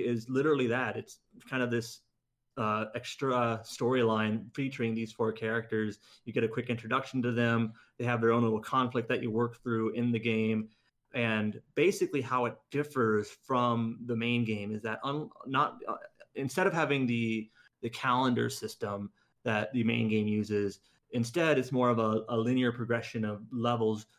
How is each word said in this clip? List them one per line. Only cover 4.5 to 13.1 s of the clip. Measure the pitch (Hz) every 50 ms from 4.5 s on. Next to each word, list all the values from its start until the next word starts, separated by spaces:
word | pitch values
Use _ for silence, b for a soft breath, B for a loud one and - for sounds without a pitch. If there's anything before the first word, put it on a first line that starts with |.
| -
featuring | - 139 135 131 - 120 113 110
these | 113 113 110
four | - - 117 110 107
characters. | - 113 110 113 117 110 113 110 110 107 107 104 - b b b b b
You | 120 110
get | 131 113
a | 110
quick | - 127 117 123
introduction | 120 110 - 110 123 131 131 - - 131 117
to | 120 117
them. | 117 120 117 117 113 113 110 110 b b b b b
They | 120
have | 123 120 117
their | 117 113
own | 117 120 120
little | 113 110 107
conflict | - - - 131 123 120 123 123 113 -
that | 127 - 123
you | 117 107
work | 113 120 117 117 -
through | - 123 117 113 113 110 110
in | 117 120 123 117
the | 113
game. | 110 117 113 110 110 110 110 110 110 - b b b b b _ _ _ -
And | 123 117 113 - 107 107 107 - - - _ _
basically | - 156 185 196 196 185 175 - 143
how | 123 117 127 127 123
it | 117 120 - _ _
differs | - 139 147 147 - 131 120 110